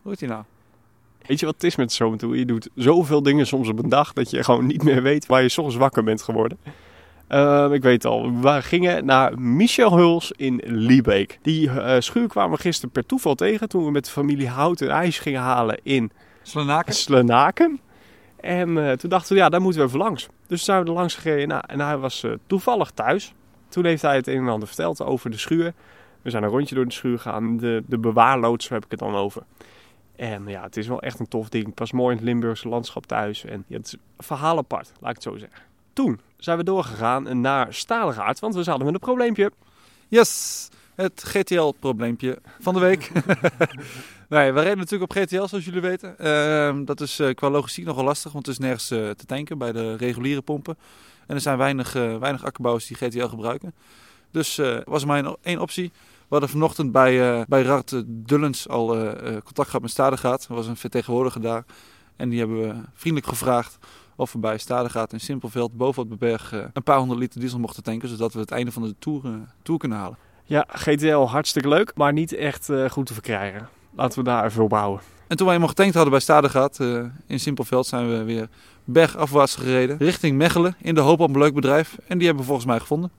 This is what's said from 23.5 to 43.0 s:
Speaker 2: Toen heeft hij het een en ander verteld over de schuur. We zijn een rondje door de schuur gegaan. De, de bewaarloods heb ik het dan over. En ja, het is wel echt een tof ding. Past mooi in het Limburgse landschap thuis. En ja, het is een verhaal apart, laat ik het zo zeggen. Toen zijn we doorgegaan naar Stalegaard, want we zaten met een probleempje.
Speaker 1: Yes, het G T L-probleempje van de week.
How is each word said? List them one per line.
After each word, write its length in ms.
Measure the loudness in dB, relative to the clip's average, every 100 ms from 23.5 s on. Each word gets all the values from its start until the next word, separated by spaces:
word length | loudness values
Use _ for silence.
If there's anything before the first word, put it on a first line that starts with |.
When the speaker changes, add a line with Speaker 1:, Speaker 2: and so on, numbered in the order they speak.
| _ _
Speaker 2:
Toen 160 | 0 0
heeft 160 | 2
hij 140 | 2 2
het 120 | 0
een 100 | -2
en 100 | -2
ander 200 | -2 -6
verteld 340 | -4 -4 -4
over 280 | -4 -4 -4
de 80 | -10
schuur. 360 | -2 0 0 -6 -20 -20 -20 _
We 80 | -6
zijn 140 | -2
een 60 | 0
rondje 260 | 0 -2 -2
door 100 | -4
de 80 |
schuur 240 | -4 -4 -4
gegaan. 400 | -4 -6 -4 -2
De, 260 | -2 -4 -4
de 100 | -2
bewaarloods 720 | 0 4 6 6 2 0 -4
heb 160 | -8 -8
ik 60 |
het 80 | -8
dan 160 | -4 -2
over. 280 | -4 -6 -18 _ -20 -20 _ _ _ -12
En 320 | -10 -10 -12
ja, 160 | -12
het 140 | -10 -10
is 100 | -6
wel 140 | -6
echt 180 | -8 -10
een 80 | -8
tof 220 | -6 -4
ding. 240 | -6 -6
Past 200 | -8 -6
mooi 180 | 0 0
in 60 | 0
het 80 | -2
Limburgse 420 | 0 -2 -4 -6
landschap 380 | -6 -6 -12 -6
thuis. 400 | -4 -4 -8 -12
En 180 | -16 -12
ja, 100 | -14
het 80 | -14
is 80 |
een 60 | -18 _ _
verhaal 400 | -12 -4 0 0
apart, 340 | -2 -8 -10 _
laat 100 | -10
ik 60 | -8
het 80 |
zo 140 | -12 -14
zeggen. 220 | -18 -20 _ _ _
Toen 260 | -2 -2 -2 _ _
zijn 200 | -4 -2
we 60 |
doorgegaan 800 | 0 -2 -4 -2 0 0 -2 -2
naar 320 | 0 0 -2
Stalegaard, 680 | -6 -4 -2 -2 -2 -4 -2
want 160 | -4 -4
we 80 |
zaten 220 | -2 -2 -2
met 80 |
een 60 | -4
probleempje. 520 | -2 0 0 0 -2 _ _ _ _ _ _
Speaker 1:
Yes, 600 | 4 4 0 -8 -10 -14 _ _ -6
het 280 | -6 -6 -4
G 180 | -2
T 60 | 0
L-probleempje 920 | 2 2 0 -4 -2 -4 -4 -4 -6 -14 -6
van 140 | -2
de 60 | 4
week. 320 | 4 4